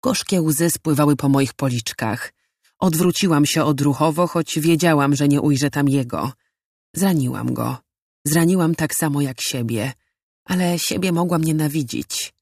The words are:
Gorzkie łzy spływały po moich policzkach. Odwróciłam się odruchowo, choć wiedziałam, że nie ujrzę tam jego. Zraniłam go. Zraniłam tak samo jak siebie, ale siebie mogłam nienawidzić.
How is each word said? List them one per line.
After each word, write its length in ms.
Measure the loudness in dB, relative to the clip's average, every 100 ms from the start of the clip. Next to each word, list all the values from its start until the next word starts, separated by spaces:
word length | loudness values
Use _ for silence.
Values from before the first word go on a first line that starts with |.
Gorzkie 400 | -2 -2 0 0
łzy 280 | 0 0 0
spływały 460 | -2 -2 2 4 2
po 120 | 2
moich 260 | 2 0
policzkach. 800 | -2 -4 -2 -6 -6 -4 -4 -8 _ _ _ _ _
Odwróciłam 680 | -2 2 0 2 2 4 2
się 180 | 2
odruchowo, 640 | 0 0 0 2 0 2 0
choć 320 | 0 -4 -2
wiedziałam, 580 | 2 2 4 4 2 2
że 120 | 4
nie 120 | 2
ujrzę 300 | 2 2 0
tam 180 | 0 0
jego. 440 | 0 -2 -6 -8 -10 _ _ _ _ _ -2
Zraniłam 580 | 0 2 0 -2 -4
go. 240 | -4 -4 -6 _ _ _ _ -2
Zraniłam 480 | 2 2 2 2
tak 200 | 0 -2
samo 260 | -2 -2 -2
jak 200 | -4 -4
siebie, 520 | -6 -4 -4 -4 -4 -8 _ _ _ _
ale 340 | -6 -2 0 -2
siebie 340 | -2 -2 -2
mogłam 320 | 0 0 0
nienawidzić. 920 | 0 0 0 -2 -4 -6 -6 -8 -10 _